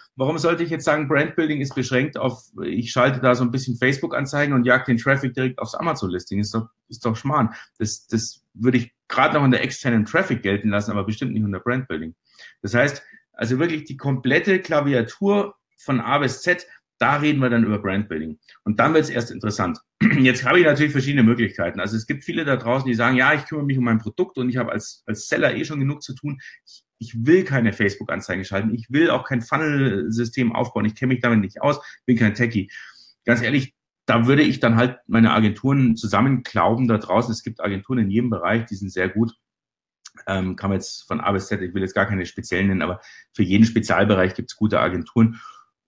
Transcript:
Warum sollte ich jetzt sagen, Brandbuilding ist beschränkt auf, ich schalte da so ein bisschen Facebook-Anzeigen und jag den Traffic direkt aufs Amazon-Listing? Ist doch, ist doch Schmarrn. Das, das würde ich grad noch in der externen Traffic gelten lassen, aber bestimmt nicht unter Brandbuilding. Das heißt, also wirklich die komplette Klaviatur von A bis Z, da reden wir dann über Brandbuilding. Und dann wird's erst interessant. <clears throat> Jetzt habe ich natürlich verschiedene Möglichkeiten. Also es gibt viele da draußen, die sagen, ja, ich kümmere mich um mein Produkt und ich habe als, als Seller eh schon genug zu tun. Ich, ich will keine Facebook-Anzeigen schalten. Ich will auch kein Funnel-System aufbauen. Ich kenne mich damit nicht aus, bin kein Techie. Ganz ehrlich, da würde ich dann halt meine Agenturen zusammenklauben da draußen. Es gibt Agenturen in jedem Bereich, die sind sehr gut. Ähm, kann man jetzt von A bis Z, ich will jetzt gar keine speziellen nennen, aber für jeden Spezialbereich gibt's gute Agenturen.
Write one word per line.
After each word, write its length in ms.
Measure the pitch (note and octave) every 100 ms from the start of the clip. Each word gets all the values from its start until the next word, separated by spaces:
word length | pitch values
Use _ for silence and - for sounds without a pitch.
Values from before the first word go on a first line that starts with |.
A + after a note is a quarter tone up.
| _
Warum 240 | - C3 D#3+
sollte 240 | E3 E3+
ich 80 | E3+
jetzt 140 | D#3
sagen, 240 | D#3+ D3+ C#3
Brandbuilding 520 | D3 E3+ - D#3 D3
ist 140 | C3+
beschränkt 420 | C3+ A#2+ B2+ D3 -
auf, 280 | C3 - - -
ich 300 | E2 F#2 A#2
schalte 280 | B2+ C3 C3+
da 140 | B2+
so 80 | B2
ein 80 | B2
bisschen 260 | C3 C3 A2+
Facebook-Anzeigen 760 | C3 C#3 - C3 C#3 C#3+ D3
und 100 | C3+
jag 200 | B2 B2+ -
den 100 | A#2
Traffic 380 | C3+ C#3 C3+
direkt 240 | B2 B2+ B2+
aufs 160 | A#2
Amazon-Listing? 640 | - E3 D3 F#2+ F2 - G2+
Ist 160 | G#2
doch, 140 | A2+ A2+ _ -
ist 160 | B2
doch 120 | A#2 A2+
Schmarrn. 360 | C#3 D3 A2+ - - -
Das, 280 | A2 - -
das 380 | A2+ - - _
würde 240 | - B2 B2
ich 160 | A#2 _ -
grad 260 | - D3+
noch 100 | D3+
in 60 | C#3
der 140 | A#2
externen 400 | - - C3+ A2+ G#2+
Traffic 360 | E3+ F#3 A2+
gelten 240 | G2 G2+ G#2+
lassen, 240 | G2+ G#2
aber 100 | G2+
bestimmt 280 | G2 G#2+ C3
nicht 100 | A2
unter 160 | G#2 F#2
Brandbuilding. 560 | A#2+ B2+ C3 D#2+ D#2+ - _ _ - _
Das 120 | G#2
heißt, 280 | A#2+ C#3+ C#3 - - _
also 260 | - A2+ B2+
wirklich 240 | E3+ D#3
die 120 | - C#3
komplette 640 | C#3 C3 C3 D#3 G3 F#3
Klaviatur 960 | - D3+ C#3+ B2+ A2+ - G3 G3+ G3+ - _ -
von 240 | - B2+
A 180 | G2+ C#3+
bis 240 | C3+ -
Z, 260 | F3+ F3 - - _ -
da 180 | A#2+ C#3+
reden 240 | D3+ C#3+
wir 100 | B2+
dann 140 | A#2
über 160 | G#2 G#2+
Brandbuilding. 580 | G2 G2 A2 D#2 D#2+ D#2 _ _
Und 160 | G#2+ G#2+
dann 160 | C#3
wird's 160 | D#3+ C#3
erst 220 | B2 A2+
interessant. 480 | - A2 - F2+ D#2 _ -
<clears throat> 160 | G#3+ C#3+
Jetzt 260 | B2+ A#2+
habe 160 | B2+ F3
ich 40 | D#3+
natürlich 260 | C#3+ D3+
verschiedene 320 | C#3 C3+ C#3+
Möglichkeiten. 560 | A2 A#2+ G#2+ - F2 E2+
Also 160 | F#2+ A2+
es 100 | A2+
gibt 160 | C#3
viele 220 | - E3
da 120 | C#3+ B2
draußen, 300 | A2+ C3 C3+
die 80 |
sagen, 220 | A2+ A#2+ B2+
ja, 180 | C3+
ich 120 | D3+ -
kümmere 180 | D#3 C#3+
mich 120 | C3+
um 60 |
mein 140 | A#2+ A2+
Produkt 400 | A#2 - F#3 -
und 100 | B2+
ich 100 | B2+
habe 120 | A2+
als, 320 | A2 - - -
als 200 | G#2+ -
Seller 300 | - C#3+ -
eh 80 |
schon 160 | - D3
genug 220 | C#3 D3
zu 120 | -
tun. 260 | C3 D3 C3+ - - _
Ich, 180 | - _ -
ich 220 | A2+ A#2
will 200 | B2 F#3
keine 280 | F#3 C3+ A2+
Facebook-Anzeigen 720 | - G2+ - - F2 - F#2
schalten. 300 | F#2 G2 A2
Ich 160 | A#2 A2+
will 180 | C#3 E3
auch 180 | B2+ -
kein 140 | B2
Funnel-System 1120 | A#2 D3 D#3 C#3+ C3+ G2 E2 A2+ A#2 C3+ A#2+
aufbauen. 300 | - A#2 A2+
Ich 100 | G#2+
kenne 200 | - C3
mich 80 | B2
damit 180 | A#2+ A2
nicht 220 | G2 -
aus, 180 | C#3+ C#3+ - -
bin 140 | - A#2
kein 160 | A2
Techie. 360 | G#2 A#2 A2+ F#2+ - - - _ _
Ganz 160 | - A#2+
ehrlich, 340 | A#2 C#3 C3 _ _ _
da 220 | - A#2+ A#2
würde 160 | C#3+
ich 180 | D3 C3+
dann 160 | A#2+ A#2
halt 220 | B2+ - -
meine 260 | A2+ A2
Agenturen 640 | F#2 G#2+ G2 C3+ C#3 B2+ A2+
zusammenklauben 920 | G#2 G#2 C3+ B2+ - A2 F2+ A#2 B2
da 100 | G#2+
draußen. 340 | - G2+ B2
Es 100 | A2
gibt 200 | A#2+ -
Agenturen 380 | G#2 G2 - B2+
in 100 | G2
jedem 180 | G#2+ B2
Bereich, 380 | F#2+ E2+ A2+ A2+
die 80 |
sind 180 | G2 G2
sehr 160 | F#2 F#2
gut. 240 | G#2+ A#2 - _ _ _ _ _ _ - - -
Ähm, 300 | F#2+ F#2 F#2
kann 120 | G2
man 100 | F#2+
jetzt 280 | - - -
von 120 | F2+
A 120 | G2+
bis 140 | G2 -
Z, 160 | F#2+
ich 100 | F2+
will 80 | F#2+
jetzt 140 | F#2
gar 100 | G#2
keine 220 | G2 G2 F2
speziellen 400 | - - F2+ G2
nennen, 160 | F#2+
aber 180 | D#2+ F#2 - - _
für 100 | -
jeden 220 | F#2 G2+
Spezialbereich 720 | A2+ A2+ A2 F2 G2+ F#2+ F#2
gibt's 220 | - F2 -
gute 240 | G#2+ G2+
Agenturen. 600 | C#2+ F2+ - A#2 A2+ A#2 - - _ _